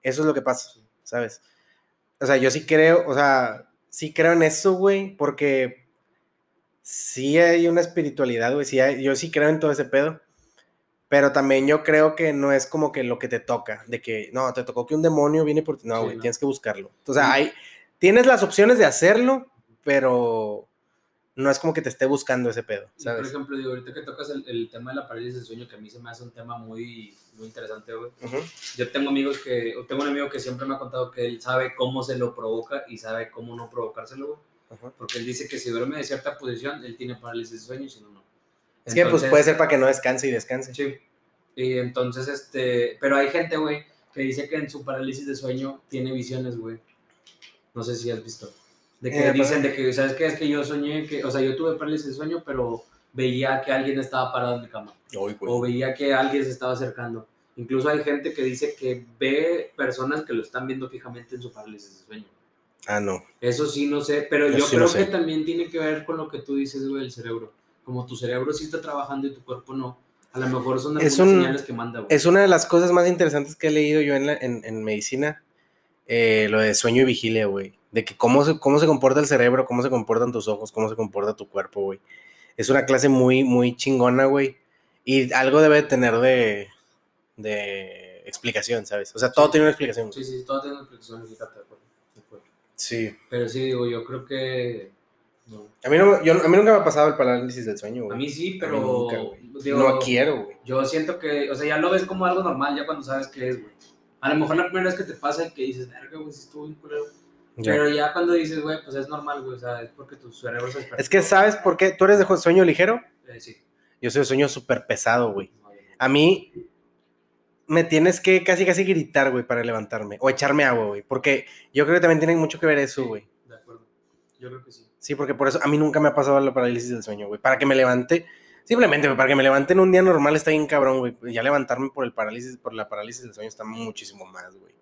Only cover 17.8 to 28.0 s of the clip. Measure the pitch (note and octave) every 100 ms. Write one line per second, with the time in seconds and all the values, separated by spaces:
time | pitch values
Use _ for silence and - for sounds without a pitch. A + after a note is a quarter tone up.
17.8 | _ _ F3+ A3+ B3 B3 G3 - G#3 B3
18.8 | D#3+ - E3+ G#3+ B3 C4+ B3+ _ _ _
19.8 | - C#3 C3 B2 A#2+ A2+ G#2+ G#2 - _
20.8 | _ _ _ _ _ - C#3 C3+ E3 D#3+
21.8 | B2+ - C3 C#3 - B2+ B2 A2+ A2+ G2+
22.8 | G2+ _ A#2 A#2 C3 C#3+ C#3 C3+ C3 B2+
23.8 | B2 D3 C#3+ C3 D3 C#3 C3 A#2 A2+ A#2
24.8 | B2 C3+ C3+ A2+ B2 B2+ A2+ A2+ A#2 G#2+
25.8 | G#2+ A#2+ A#2 A#2 A#2+ A#2 A#2 A#2 A2+ A2+
26.8 | A#2+ A2+ G#2 G2 _ A2 A2 A2+ G#2+ G#2+
27.8 | A2 A2+